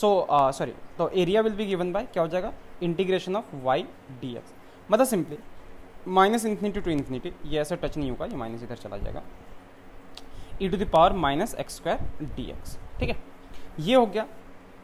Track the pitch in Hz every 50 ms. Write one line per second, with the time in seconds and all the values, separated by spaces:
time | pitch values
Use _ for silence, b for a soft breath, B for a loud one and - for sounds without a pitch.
0 | - 208 202 185 - - 143 143 139 135 139 - 165 123 107 - - - - -
1 | 170 - - 190 180 170 196 220 220 220 208 202 220 196 196 170 185 180 175 202
2 | 240 - - 185 165 160 165 180 196 226 - - - - - - 180 170 165 160
3 | 190 180 185 180 180 185 190 214 240 - 151 139 127 127 131 165 220 - - -
4 | - - 135 120 135 127 117 113 - - - - B B B B B - 202 226
5 | 262 254 233 185 151 - 147 - - - - - - - - - - - - -
6 | - 185 185 190 190 202 226 240 220 220 208 175 202 208 190 202 - 180 160 143
7 | 131 123 131 127 - 175 - - - 151 151 151 151 - 180 170 - 139 - 156
8 | 143 131 123 - 156 220 226 139 113 113 117 117 120 107 120 - - 104 101 101
9 | - - 117 - - - - - - - - - - - - - - - - -
10 | - - - - B B B B B B B B 196 190 180 180 202 - - 160
11 | 170 190 196 185 156 139 139 151 208 - - - 139 - - - - 165 214 -
12 | - - - - 151 143 - - 120 87 - - - - - - - - - -
13 | 254 247 220 - - - - - - B B B B B B - 147 185 254 262
14 | 240 202 180 214 220 - - - - - - - - - - -